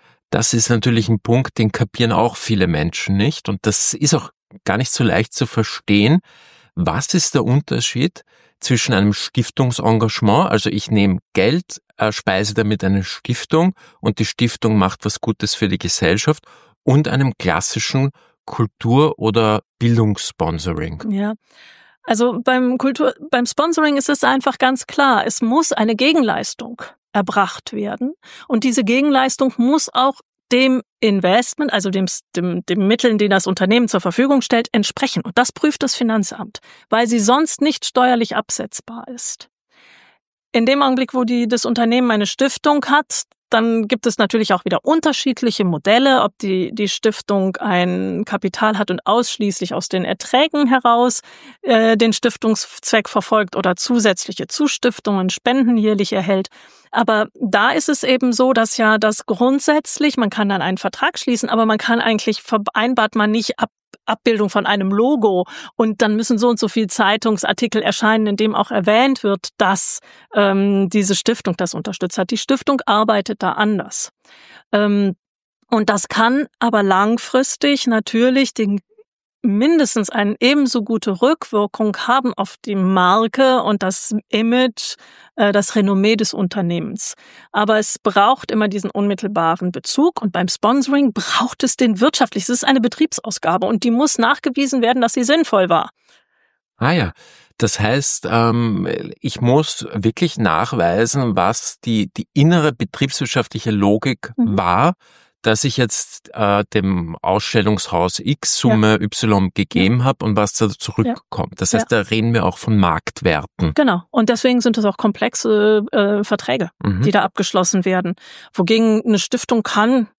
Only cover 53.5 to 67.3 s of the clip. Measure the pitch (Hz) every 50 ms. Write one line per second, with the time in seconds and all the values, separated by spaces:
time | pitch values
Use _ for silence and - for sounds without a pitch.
53.5 | - 190 185 185 180 - - - 247 240 208 214 185 - - - 196 - 269 -
54.5 | - - 294 285 - - - 247 - - - 214 202 190 185 185 - - - 247
55.5 | 247 269 254 233 240 220 214 214 214 202 202 - 220 196 175 185 196 190 190 -
56.5 | - - - - - _ _ _ - - 226 208 220 208 214 - - - 262 196
57.5 | 202 202 214 254 - 311 - - 294 - - 254 262 247 254 247 233 220 254 262
58.5 | 262 233 226 - - - 226 214 220 214 220 214 214 - - - 214 - 240 254
59.5 | 269 285 - - 294 302 - - - - 294 294 - - 226 202 - - 208 202
60.5 | 196 185 143 180 190 - - 196 - - 277 320 359 - - 269 240 214 - -
61.5 | 220 226 226 220 220 214 - - 233 233 240 226 220 208 - 220 208 - - -
62.5 | 226 214 202 - - 220 220 247 262 240 220 214 - 220 208 214 214 233 208 -
63.5 | - - - - - _ _ _ - _ _ - 214 - _ 233 226 208 214 190
64.5 | - 202 - - 202 202 190 190 196 208 233 262 302 247 208 208 190 180 180 -
65.5 | - - - - - - 226 220 208 - 233 208 208 220 220 - 240 208 240 247
66.5 | 240 - 233 196 - 233 220 180 - - 214 190 214 220 - 226